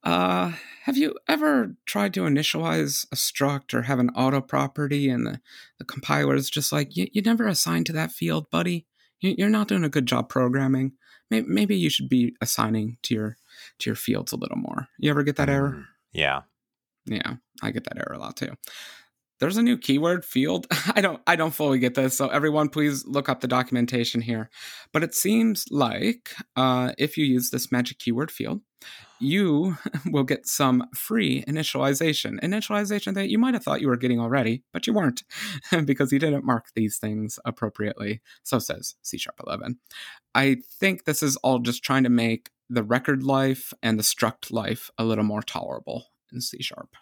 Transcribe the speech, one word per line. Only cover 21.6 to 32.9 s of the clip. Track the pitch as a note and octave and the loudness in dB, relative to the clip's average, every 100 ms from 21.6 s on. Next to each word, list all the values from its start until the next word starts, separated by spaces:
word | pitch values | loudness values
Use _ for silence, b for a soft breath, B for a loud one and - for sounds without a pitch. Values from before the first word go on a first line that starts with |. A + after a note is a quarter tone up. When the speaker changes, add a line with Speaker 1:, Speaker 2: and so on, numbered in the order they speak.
| D3+ C3+ | 2 4
Speaker 1:
get | B2 | 4
this. | B2 C3 - | 2 0 0
So | C3+ | 0
everyone, | - D3+ D3+ D3+ | 2 2 2 2
please | D3+ D3 C#3 | 2 2 0
look | - C#3 C#3 | -2 -2 0
up | C3 | -2
the | B2+ | 2
documentation | B2 B2 B2 A#2+ B2+ A#2 A#2+ | 0 2 0 2 0 0 -2
here. | A2+ A2+ A2 B B B B | -2 -4 -6 B B B B
But | D#3+ | -2
it | D#3+ | 0
seems | - F#3 A3 A3+ G#3 - | 0 2 4 4 0 -2
like, | C#3+ B2 - G#3+ A#3 - - - | 0 0 2 0 -2 -6 -16 -10
uh, | - C3 B2+ B2+ - | 0 2 4 0 0
if | D3+ - | -2 0
you | D3 | 2
use | B2+ B2 | 2 2
this | B2+ - | -4 -2
magic | B2 B2 - | 0 -2 -4
keyword | - A#2 D#3+ | -2 -2 -2
field, | - - G3+ _ _ B B B B | -4 -6 -6 _ _ B B B B
you | C3 F3 G3 D3 F#3 E3 - | 0 2 4 4 2 -2 -4
<laughs> | D3 - | -6 -2
will | D3 | 0
get | C3 C#3 - | 2 0 -2
some | - C#3 B2+ B2 | 0 4 4 2
free | - - A3 F3+ C3 - | -8 -4 0 2 0 -2
initialization. | D#3 D#3 C3+ C3+ C#3 E3 D3+ - G#2+ | -4 -2 0 0 2 0 0 -4 -4
Initialization | E3 G3+ - G#3 G3+ | -2 -2 -2 -2 -2